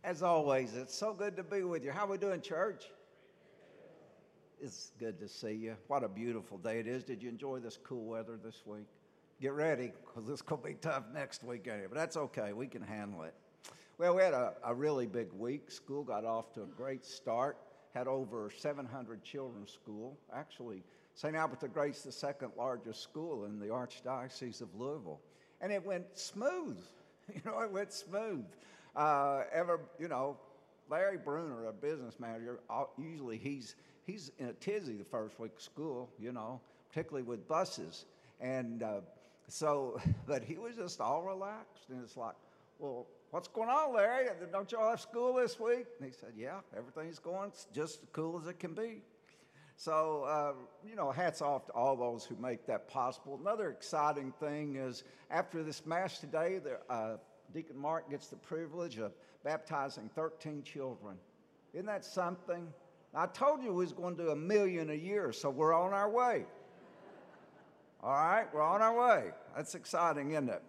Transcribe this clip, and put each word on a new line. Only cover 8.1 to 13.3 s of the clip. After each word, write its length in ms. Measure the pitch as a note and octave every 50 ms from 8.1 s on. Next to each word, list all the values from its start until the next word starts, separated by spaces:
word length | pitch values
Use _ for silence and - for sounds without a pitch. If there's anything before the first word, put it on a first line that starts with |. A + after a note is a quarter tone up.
| A2+ A2+ A2+ A2+ A#2 A2
this 200 | F#2 A2+ G#2+ - -
week? 220 | G#2+ G#2 G#2+ G#2+ - _ _ _ _ _ _ _ _ _ _
Get 140 | C3 C3+
ready, 400 | C#3 D3 D#3 D#3+ D3+ A#2+ B2+ A2+ F#2 - -
'cause 200 | - - A#2+ A2 A#2
it's 100 | D3 C3
gonna 220 | - - D#3+ C#3
be 140 | A#2 - -
tough 280 | - - F#3 C#3+ C3+ A2 G#2+
next 320 | C3 D3+ C#3 C3+ - - -
week, 240 | A#2+ A#2+ A2+ F#2 B2
ain't 140 | G#2+ G#2
it? 80 | G2 F#2
But 60 | A2+
that's 200 | D3+ D#3+ E3 -
okay. 380 | E3 D3 B2 - C3 G#2+ G#2 G2+
We 140 | A2 C3+ -
can 120 | - A2
handle 440 | G#2 G2 G#2+ G#2+ G2+ G2+ G2+ E2+ D#2+
it. 100 | E2